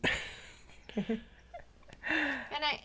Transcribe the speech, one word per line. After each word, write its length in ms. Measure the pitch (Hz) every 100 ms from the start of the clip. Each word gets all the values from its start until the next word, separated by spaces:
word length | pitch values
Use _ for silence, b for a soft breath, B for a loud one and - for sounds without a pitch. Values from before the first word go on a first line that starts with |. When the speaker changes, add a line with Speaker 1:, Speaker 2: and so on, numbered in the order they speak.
Speaker 1:
<laughs> 40 | - B B B B B B B - 220 196 226 - - - 679 - - - - -
Speaker 2:
And 540 | 311 294 262 - 294
I 160 | 302 285